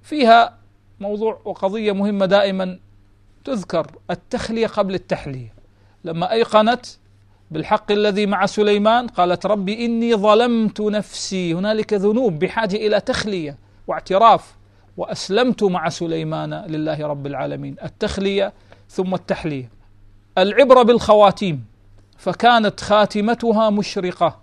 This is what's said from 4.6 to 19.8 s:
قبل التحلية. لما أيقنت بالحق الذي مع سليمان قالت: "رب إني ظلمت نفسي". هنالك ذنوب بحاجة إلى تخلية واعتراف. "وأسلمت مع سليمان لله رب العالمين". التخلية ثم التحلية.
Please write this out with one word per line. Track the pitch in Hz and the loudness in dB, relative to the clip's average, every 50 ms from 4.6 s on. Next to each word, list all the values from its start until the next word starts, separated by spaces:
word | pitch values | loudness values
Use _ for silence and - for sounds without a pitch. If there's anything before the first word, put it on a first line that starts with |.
| 220 | -2
قبل | 196 - 214 202 190 196 | -2 0 -2 -2 -2 -2
التحلية. | 175 - - 180 - - 156 131 131 120 110 - - - _ _ _ _ _ _ _ - | -6 -4 -6 -6 -6 -6 -12 -12 -12 -14 -16 -20 -20 -20 _ _ _ _ _ _ _ -12
لما | 170 165 165 175 - | -8 -6 -4 -4 -2
أيقنت | 226 226 233 - - 214 214 220 247 240 - - - _ _ _ _ _ _ _ _ _ _ _ | -2 -2 -2 2 2 2 4 2 0 -2 -6 -18 -20 _ _ _ _ _ _ _ _ _ _ _
بالحق | 156 156 156 - 208 208 - - | -10 -8 -2 -2 -2 -4 0 -2
الذي | 208 208 208 208 196 208 208 | 0 0 2 0 0 0 -2
مع | 196 202 180 196 | -2 0 -2 -2
سليمان | 190 - 220 208 208 208 208 208 220 226 240 247 | -2 0 0 2 2 2 2 2 2 2 2 0
قالت: | 226 - - 180 180 175 175 - | -4 -2 0 0 0 0 -2 -2
"رب | 190 214 208 190 185 | -2 -2 -2 -2 -6
إني | 214 226 233 233 233 226 233 233 233 | -4 -4 -4 -4 -2 -2 0 0 0
ظلمت | 202 196 214 208 220 240 240 233 226 220 208 - - | 2 4 4 4 4 4 2 2 0 0 -2 -2 -2
نفسي". | 214 214 208 208 190 - - - - - 190 185 180 170 160 | -4 -2 -2 -2 -6 -6 -12 -12 -10 -6 -4 -4 -2 -2 -2
هنالك | 175 190 214 220 220 208 - 214 | -2 -2 -2 -2 -2 -2 -2 -2
ذنوب | 202 185 208 208 247 269 220 165 147 | 0 2 2 2 2 0 0 0 -2
بحاجة | 185 - - 226 226 190 185 | -4 -2 -2 -2 -2 -2 -2
إلى | 214 220 208 208 202 | -2 0 0 0 0
تخلية | - - 247 - - 214 202 180 156 143 139 - _ _ _ - - | 0 -2 -4 -4 -4 -4 -6 -6 -6 -8 -12 -14 _ _ _ -18 -10
واعتراف. | - 165 160 - - 185 190 226 226 196 160 - - - - - _ _ _ _ _ _ | -8 -8 -8 -4 -2 2 6 6 6 6 6 2 -10 -20 -20 -20 _ _ _ _ _ _
"وأسلمت | - 170 - 196 - - - 190 220 247 254 220 - 220 | -12 -10 -8 -8 -10 -6 -2 0 0 2 0 0 0 0
مع | 196 180 180 156 165 | 0 0 0 -4 -4
سليمان | - - 175 165 160 160 160 156 156 156 156 151 151 | -4 -4 -6 -6 -4 -6 -6 -6 -6 -6 -6 -8 -8
لله | 156 156 156 156 156 156 156 151 151 151 | -10 -10 -8 -6 -6 -4 -4 -4 -4 -6
رب | 147 147 143 139 | -6 -6 -6 -8
العالمين". | 143 143 131 147 143 143 139 143 139 139 - 170 | -8 -8 -6 -6 -6 -8 -10 -10 -12 -14 -12 -14
التخلية | 160 - _ 214 208 - 196 196 196 196 196 196 208 - - _ _ - _ _ _ | -16 -8 _ -6 -6 -4 -4 -4 -2 0 -2 -2 -4 -6 -14 _ _ -20 _ _ _
ثم | - - 190 185 190 | -8 -6 -4 -4 -4
التحلية. | 175 - - 190 - - 165 143 135 127 117 - - | -6 -4 -6 -6 -6 -4 -8 -8 -8 -12 -14 -20 -20